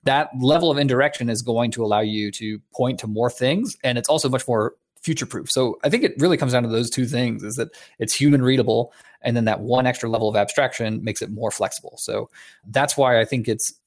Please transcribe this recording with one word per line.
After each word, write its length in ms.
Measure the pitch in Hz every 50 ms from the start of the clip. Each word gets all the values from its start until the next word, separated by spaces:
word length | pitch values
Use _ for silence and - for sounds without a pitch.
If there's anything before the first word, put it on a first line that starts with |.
| _
that 260 | 139 135 143 147 - 127 127
level 320 | 127 135 156 170 170 165
of 60 | 143
indirection 520 | 143 143 135 123 127 139 147 - - 123 117
is 120 | 113 107
going 300 | 117 123 113 117 120 117
to 120 | - 117 113
allow 160 | 104 104 107
you 320 | 110 107 107 107 104 104
to 280 | 101 - 110 107 107 104 _ _ -
point 240 | - 127 127 131 -
to 80 | -
more 220 | 110 104 110 117 123
things. 460 | - - 123 131 156 202 247 226 - _ -
And 140 | 131 123
it's 100 | 120 113
also 220 | - 151 160 - 131
much 180 | 127 127 -
more 280 | - 120 110 107 117 - _ _ _ _ -
future 240 | - - 160 - -
proof. 240 | - - 98 80 -
So 300 | - 131 131 117 - - -
I 60 | 147
think 140 | 175 247 -
it 100 | - - 135
really 180 | 147 180 170
comes 140 | - 147 127
down 100 | 123 123
to 80 | 120 113
those 180 | 110 113 120
two 200 | 117 - 131 127
things, 340 | 113 120 123 127 120 113 107
is 140 | 104 104 110
that 140 | 127 117 - - - - - _
it's 160 | - 113 110 -
human 300 | - 139 147 143 135 127
readable. 500 | 127 131 131 110 110 110 113 120 - _ - - - _ _ -
And 120 | 123 120
then 100 | 120 113
that 140 | 110 104 95
one 280 | 104 - 120 127 127
extra 200 | 127 120 - -
level 220 | 113 113 110 110 107
of 60 | 101
abstraction 680 | 104 101 - - - 139 131 - - 117 107 107 110 107
makes 200 | 110 101 - 110
it 80 | 95
more 180 | 110 107 117 107
flexible. 480 | - - 101 92 - - - - -
So 320 | - - - 107 104 - _ _ - - - - _ _
that's 280 | - 113 135 143 139 -
why 240 | - 135 127 123 113
I 60 | 113
think 220 | - 139 123 110
it's 260 | 120 110 104 - - - _ _